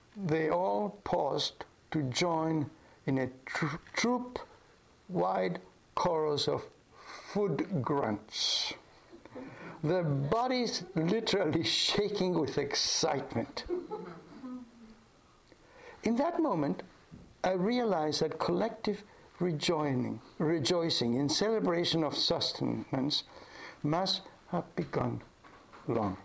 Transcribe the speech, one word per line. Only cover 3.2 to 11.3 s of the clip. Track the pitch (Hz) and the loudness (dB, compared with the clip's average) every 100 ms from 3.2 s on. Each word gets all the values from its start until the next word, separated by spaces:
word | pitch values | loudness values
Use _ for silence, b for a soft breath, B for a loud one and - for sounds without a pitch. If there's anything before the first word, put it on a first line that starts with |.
| 127 - - | 0 -6 -8
tr-, | - 156 160 - | -4 -4 -4 -8
troop-wide | - 233 247 247 254 - - - - - - - 180 180 190 185 180 - - - | -2 0 0 -2 -10 -12 -20 -20 -20 -20 -20 -6 -2 0 0 0 -4 -10 -20 -10
chorus | - 180 160 156 147 147 | -2 0 2 2 0 0
of | 143 - - - - - - - | -2 -4 -18 -20 -20 -18 -18 -6
food | 196 202 143 156 180 | 0 0 0 -2 -2
grunts, | 117 143 120 104 - - - - - - - - - - - 254 269 B B B | 0 0 0 -2 -4 -4 0 0 -2 -6 -14 -20 -20 -20 -16 -14 -14 B B B
their | 151 185 | 0 0
bodies | 165 139 143 220 254 254 233 - - | 0 0 0 0 0 0 0 -2 -4
literally | 160 160 220 226 | -2 2 2 2